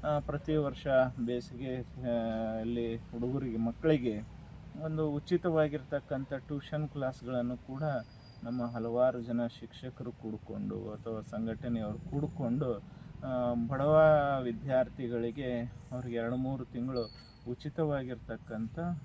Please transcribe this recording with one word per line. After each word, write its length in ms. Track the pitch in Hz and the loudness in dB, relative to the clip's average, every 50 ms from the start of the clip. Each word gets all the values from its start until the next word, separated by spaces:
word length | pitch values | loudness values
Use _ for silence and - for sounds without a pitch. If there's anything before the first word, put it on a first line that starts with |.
| - | 0
ಆ, 140 | 151 151 147 | 0 2 2
ಪ್ರತಿ 380 | 139 - 147 147 - - 156 | 0 0 -4 -4 0 2 2
ವರ್ಷ 300 | 156 147 139 131 - - 143 131 131 131 127 120 131 | 2 2 2 0 -2 2 6 6 8 6 6 4 0
ಬೇಸಿಗೆ, 640 | 120 117 123 123 120 - 127 123 135 131 127 127 | 0 0 0 0 -2 -4 -8 -6 -4 -4 -4 -4
ಆ, 760 | 120 - - 127 123 123 120 117 113 113 110 113 113 110 110 113 | -4 -6 -8 -6 -2 0 2 2 2 0 0 0 -2 -2 -2 -2
ಅಲ್ಲಿ 360 | 110 117 120 120 117 117 113 | -2 -2 0 0 0 -2 -2
ಹುಡುಗರಿಗೆ, 600 | 113 - - - 117 120 123 131 139 135 123 110 | -4 -6 -8 -6 -4 -2 0 0 0 -2 -2 0
ಮಕ್ಕಳಿಗೆ 640 | 113 113 117 117 - - 160 160 139 123 123 107 104 113 - - - - - - - - - - 147 | 0 0 0 0 2 4 6 6 6 4 2 0 -2 -4 -8 -12 -14 -16 -16 -16 -14 -14 -12 -10 -6
ಒಂದು 300 | 151 160 160 156 156 151 | -4 -2 0 0 2 2
ಉಚಿತವಾಗಿರ್ತಕ್ಕಂಥ 1200 | 143 147 - - 180 170 - 180 160 156 151 151 143 147 131 120 156 143 - - 147 131 135 131 139 | 0 0 0 2 2 2 4 4 6 6 6 4 4 -2 -4 -2 -4 -2 -2 -2 -2 -2 -2 -2 -4
ಟ್ಯೂಷನ್ 560 | 135 131 - 151 143 - - 156 151 151 139 | -6 -4 -4 -6 -6 -4 -4 -4 -2 -2 -2
ಕ್ಲಾಸ್ಗಳನ್ನು 680 | - 147 135 131 131 - 120 120 127 123 120 123 123 | -2 -2 -2 -2 -2 -4 -6 -2 0 0 0 0 -2
ಕೂಡ 260 | 123 - - 131 135 156 151 139 120 - - - - - - - - - | -4 -6 -8 -6 -2 -2 0 0 -2 -4 -6 -14 -20 -20 -20 -16 -10 -6
ನಮ್ಮ 220 | 117 120 123 120 | -4 -2 -2 -2
ಹಲವಾರು 560 | 120 120 120 113 117 117 123 127 131 127 123 117 | -2 -2 -2 -2 0 4 6 6 6 4 2 0
ಜನ 240 | 120 117 120 120 | -2 0 0 0
ಶಿಕ್ಷಕರು 680 | 117 - - 117 117 - - - 131 - - 113 120 113 | 0 -2 -6 -14 -14 -12 -10 -10 -10 -8 -8 -8 -8 -8
ಕೂಡ್ಕೊಂಡು 800 | - - 110 107 104 - - 104 104 101 101 101 101 101 104 104 | -6 -6 -6 -6 -6 -8 -8 -8 -6 -4 -4 -4 -4 -4 -6 -8
ಅಥವಾ 280 | 104 - 117 113 110 | -6 -6 -4 -4 -4
ಸಂಘಟನೆಯವರು 880 | 107 - - 107 113 113 110 113 - 123 117 113 110 107 107 - - - | -4 -6 -4 -2 -2 -2 -2 -2 -2 -2 0 0 0 -2 -4 -4 -6 -4
ಕೂಡ್ಕೊಂಡು, 680 | - 143 147 156 - - 139 117 120 131 139 127 113 101 - - - - - - - - - | -2 -2 -2 -2 -2 -2 0 0 2 2 0 0 -2 -4 -6 -12 -16 -16 -16 -14 -12 -8 -4
ಆ, 300 | 135 127 123 123 120 120 | -2 0 2 2 2 2
ಬಡವ 460 | 117 117 117 139 135 139 147 156 156 156 156 151 151 143 143 139 135 127 | 2 0 0 2 2 4 8 8 10 10 10 10 8 6 4 2 2 0
ವಿದ್ಯಾರ್ಥಿಗಳಿಗೆ 1300 | 120 113 110 131 135 131 131 127 - - - 131 117 120 117 117 120 110 143 139 127 123 117 117 117 104 - - - 127 | 0 -2 -2 -2 2 4 4 4 2 0 -4 -4 -2 0 0 0 0 -2 -2 -4 -2 -2 -2 -2 -4 -6 -10 -12 -10 -8
ಅವ್ರಿಗೆ 240 | 123 123 123 117 | -6 -4 -2 -2
ಎರಡು 200 | 117 113 117 123 | -2 0 0 0
ಮೂರು 280 | 127 131 131 135 127 127 | 0 0 -2 -2 -4 -4
ತಿಂಗಳು 600 | - - 123 120 131 131 123 113 107 - - - - - - - 117 | -6 -6 -4 -4 -2 -2 -2 -2 -4 -6 -14 -20 -20 -20 -12 -8 -8
ಉಚಿತವಾಗಿರ್ತಕ್ಕಂಥ 1300 | 123 - - 151 - - 160 151 143 139 131 123 123 110 - - 113 110 - - 113 110 113 110 - 165 170 175 175 147 | -8 -6 -6 -6 -2 0 0 2 2 0 -2 -4 -6 -8 -8 -8 -10 -8 -8 -8 -6 -4 -4 -4 -4 -4 -2 -2 -2 -4